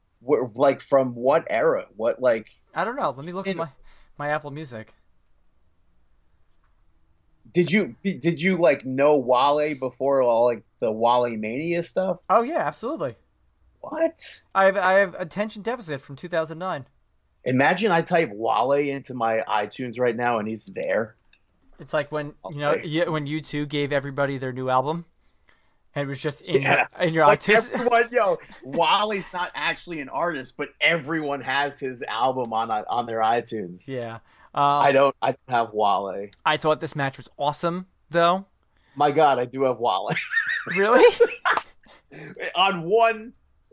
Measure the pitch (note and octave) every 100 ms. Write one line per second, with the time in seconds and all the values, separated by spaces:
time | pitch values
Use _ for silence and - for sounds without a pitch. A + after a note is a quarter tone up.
0 | _ _ A#2+ C#3 B2 A2 C#3 C3+ - C#3
1 | C3 A#2+ B2+ D#3 - - D3+ A2+ F#2+ -
2 | A2 - B2+ A2+ - - _ - F#3+ C4+
3 | F3 B2+ D#3 F3+ F#3+ F3 E3 - - -
4 | - - C#3+ D3+ D3+ C#3 D#3 A#2 G#2+ _
5 | _ _ _ _ _ _ _ _ _ _
6 | _ _ _ _ _ _ _ _ _ _
7 | _ _ _ _ A#2 E3 D#3+ G3+ D#3 A#2
8 | G3 D3 D#3+ D3 F3+ F#3 E3+ C#3 B2+ C3
9 | D3 D3+ A#2+ B2 C#3 D3 D3+ C#3+ C3 -
10 | C#3 C#3 B2 A#2 B2 A#2 - _ A#2 A2
11 | A#2+ B2 A#2+ A2 G#2+ B2 E3 E3+ E3+ -
12 | F#3 - - G3+ A#3+ E4 D3 - A#3 D4
13 | C#3+ A2+ _ _ _ _ _ _ - D#4+
14 | E4 - - - _ G3 G3 G3 F#3 F#3+
15 | G3 E3 F3+ - G#3+ G#3+ G3 B3 F3 C#3+
16 | - C#3 F3 E3+ D#3 D#3+ F#3 D#3 C3 _
17 | _ _ _ _ - C3 C#3+ F3+ G#3+ E3+
18 | E3 E3 D3+ G2+ A2+ A2 B2+ C#3+ D3 C#3
19 | - B2+ A2+ A2+ - G#2+ G#2 - B2+ A2+
20 | B2 A2+ A#2+ A#2 G#2+ A2 G2 F#2+ F2 G2
21 | A2+ - _ _ _ _ _ - D3 D#3
22 | C#3+ D#3 D3 - - D3 D3 D#3 - D3+
23 | E3+ D#3 C#3+ D#3 D3 D3 D3 D3 C#3+ C#3+
24 | C#3 C3+ C#3 C3+ C3 B2+ B2+ B2+ C3+ E3+
25 | E3 _ _ _ _ _ _ _ _ -
26 | C#3 C3+ D#3 C#3 - E3+ C#3 C#3+ - -
27 | F3+ D#3+ D3 D3+ - A3 A#3 - B3 A#3
28 | A#3 A#3+ G3+ E3 - - C3 D#3 D#3+ G3
29 | G#3+ G#3 - F#3 F3+ C#3 D#3 E3 - E3
30 | C3+ C3+ E3+ D3+ B2 - C#3 - D3 E3
31 | C3+ E3 D3 C#3 B2+ C3+ C#3+ C3+ C3+ A#2+
32 | B2+ A2 B2+ C3 A#2 A2 A2+ G#2+ - A#2+
33 | A#2+ A2+ A2 A#2+ A#2 A2 F2+ F2+ - C3
34 | A#2 A2+ - _ - - C#3+ C#3+ C#3+ C3+
35 | C#3 - B2 B2+ - B2 A2+ G#2+ G#2 G2
36 | G2 F#2+ G2+ - - D3+ D#3 D3+ D#3 D3+
37 | C3+ - - - C#3+ D3 E3+ F3+ F#3 _
38 | _ E3+ E3+ F#3 G3 _ _ _ _ -
39 | D3 C#3 D3+ B2+ B2 C3 C3+ A2+ A#2 F#2+
40 | G2+ E3 - - - - - E3+ D4 A#3+
41 | A#4 - A#4 A#4+ - - - - - -
42 | _ D3+ D3+ - F#3 - G3 F#3+ E3 A3
43 | A3+ A3 A3+ - _ _ _